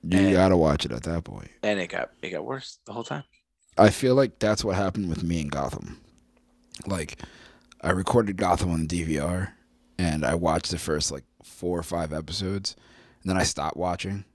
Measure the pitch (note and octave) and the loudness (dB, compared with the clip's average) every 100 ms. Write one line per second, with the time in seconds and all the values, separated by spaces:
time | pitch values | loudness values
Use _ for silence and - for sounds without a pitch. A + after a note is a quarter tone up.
0 | E2 F#2 G2 F#2 F#2+ F2+ D#2 D2+ - A#1 | 2 4 6 6 8 8 6 4 0 -4
1 | - E2+ E2 G1+ - _ G#2 G2+ F2 F2 | -4 -4 -6 -14 -16 _ -2 -2 -4 -6
2 | - _ - F2 A2 C3+ - - - A#2 | -8 _ -8 -8 -6 -8 -10 -18 -12 -10
3 | A#2 D3 - _ _ _ _ - G#2+ - | -8 -8 -10 _ _ _ _ 6 6 6
4 | C3 B2+ C3 - G#2+ G#2+ A2 F#2 G2 F#2 | 4 4 4 2 0 0 0 0 -2 -2
5 | F#2 D#2+ E2+ E2+ D2 D2 C#2 - G1+ - | -4 -2 -2 -2 -2 -4 -4 -6 -12 -16
6 | _ _ _ _ _ _ _ - - F#2+ | _ _ _ _ _ _ _ -16 -6 -6
7 | D#2 - - - - _ _ _ - F#2 | -6 -12 -18 -20 -20 _ _ _ -2 0
8 | F#2+ A#2+ G#2 F#2+ F#2+ F2 F#2 E2 D#2 F2 | 4 4 2 0 2 2 2 0 -2 -2
9 | E2 D2+ D2 F2+ F#2+ - _ _ _ - | -2 0 0 -2 -4 -8 _ _ _ -2
10 | F2+ D#2 D2 E2+ E2+ D#2+ - E2+ - D2+ | -2 0 0 0 0 0 -2 -6 -2 -2
11 | D#2 C#2+ - _ - - F2 F2 D#2+ E2+ | -2 -6 -14 _ -20 -8 -4 -2 -2 -4
12 | D#2+ D#2 D2+ E2 F#2+ G2 F#2+ - _ - | -4 -6 -6 -6 -4 -4 -6 -10 _ -20
13 | _ _ F#2 F#2 F2+ - D2+ - F2+ F2 | _ _ -2 0 0 -2 -6 -2 -2 -2
14 | G2 G2+ G2 | -4 -8 -10